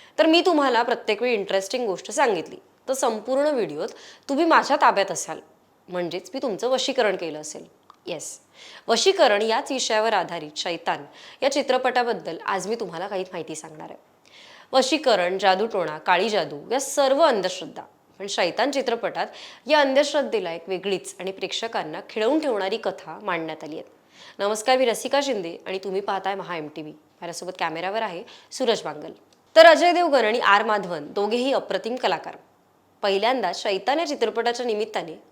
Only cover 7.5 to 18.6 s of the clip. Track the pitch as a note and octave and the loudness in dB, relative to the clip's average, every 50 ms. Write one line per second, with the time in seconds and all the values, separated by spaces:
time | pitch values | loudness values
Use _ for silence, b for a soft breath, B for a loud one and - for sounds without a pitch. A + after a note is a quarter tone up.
7.5 | - E3 E3 - _ _ _ _ - _ - - E3+ D3 - - - - _ _ | -14 -14 -16 -20 _ _ _ _ -20 _ -12 -10 -10 -10 -10 -12 -16 -16 _ _
8.5 | B B B B B B B B A3+ A3 - F#4+ F#4 F#4+ D#4 A#3+ G#3 G3+ A3 A3 | B B B B B B B B 0 2 4 2 4 6 6 4 4 4 2 0
9.5 | A3 B3 C#4+ - C#4 B3+ - - A3+ G#3+ G#3+ A3+ A3 F#3+ E3 D#3+ E3+ E3+ D3+ D3+ | -2 -2 -2 -4 -4 -4 -2 0 0 2 2 2 0 0 -2 -2 -6 -10 -10 -10
10.5 | - - - F#3 E3+ E3 - F#3+ E3+ D3 C#3+ C#3+ B B B B B B - C#4 | -10 -8 -6 -6 -6 -4 -4 -4 -4 -4 -6 -14 B B B B B B -2 0
11.5 | C#4 D4 B3+ - B3+ B3+ B3+ B3+ B3 B3+ A#3+ A#3 A3 F3+ D#3+ E3+ E3 - - - | 0 0 0 2 0 2 2 2 2 2 0 0 -2 -4 -6 -10 -10 -8 -6 -4
12.5 | G3 F#3 E3 F#3+ A#3 A3+ A3 F3+ E3 E3 F3+ G3+ G#3 F#3 F#3 F3+ - F3 D#3 - | -4 -4 -4 -4 -6 -6 -6 -8 -8 -8 -8 -6 -6 -6 -6 -6 -8 -12 -10 -10
13.5 | D#3 D#3 - D#3+ D#3 D#3 E3 D#3+ - - _ _ _ _ B B B B B B | -12 -14 -14 -16 -18 -16 -18 -18 -18 -20 _ _ _ _ B B B B B B
14.5 | B B B B - F3 F3 F3 D#4+ D4 - C4 A3 F3+ F3 F3 F#3+ F#3+ G#3 F#3+ | B B B B 2 2 4 4 2 2 4 4 4 4 2 0 0 2 4 4
15.5 | F#3 F#3+ A3 A3 A3 G3 E3+ D#3 D3+ D#3 - - F3+ F3 G3 A3+ G#3+ G3 D#3+ D3 | 4 4 2 -2 -2 -2 -2 -4 -4 -4 0 2 2 4 2 2 0 0 -2 -2
16.5 | D3+ C#3+ D3+ F3+ A3+ C4+ C4+ - - D4 C#4 C4 C4+ C#4 E4 D4+ A#3+ G3+ F#3 F#3 | -6 -10 -6 -2 -2 -2 -2 -2 0 2 4 4 4 6 4 4 4 2 0 -2
17.5 | - - E3 C#3 - E3 - - _ _ _ _ _ - F#3+ G3+ - - G3+ E3+ | -4 -6 -12 -14 -14 -16 -18 -18 _ _ _ _ _ -12 -10 -6 -2 0 0 0
18.5 | - - | 2 0